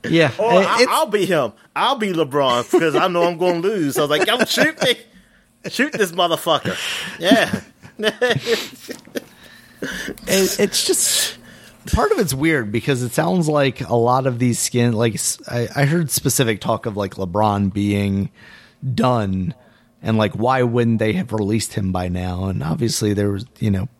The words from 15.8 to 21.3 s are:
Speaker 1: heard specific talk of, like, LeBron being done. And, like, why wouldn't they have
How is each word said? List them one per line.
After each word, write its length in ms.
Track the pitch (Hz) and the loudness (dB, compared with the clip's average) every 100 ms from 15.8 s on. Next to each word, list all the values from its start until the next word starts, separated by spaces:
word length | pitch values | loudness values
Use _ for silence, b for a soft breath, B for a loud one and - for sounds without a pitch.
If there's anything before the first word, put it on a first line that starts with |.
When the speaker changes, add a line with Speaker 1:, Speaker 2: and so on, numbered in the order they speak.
Speaker 1:
heard 260 | 143 170 156 | 0 0 -2
specific 500 | - 139 - 120 107 | -2 -2 0 0 0
talk 260 | - 113 117 | -2 -2 -4
of, 100 | 104 | -4
like, 180 | 98 | -6
LeBron 580 | - 95 95 107 101 101 | -4 -4 2 2 2 0
being 580 | 101 101 101 101 98 98 B B B B B 131 | 0 0 0 0 0 -2 B B B B B -6
done. 600 | 117 127 120 101 95 92 - b b b b | 0 2 2 0 -2 -4 -8 b b b b
And, 160 | 110 110 | -2 2
like, 140 | 107 | 0
why 320 | 90 117 131 | 0 0 2
wouldn't 340 | 123 120 117 113 | 2 2 2 2
they 140 | 110 | 2
have 200 | 139 - | 0 -2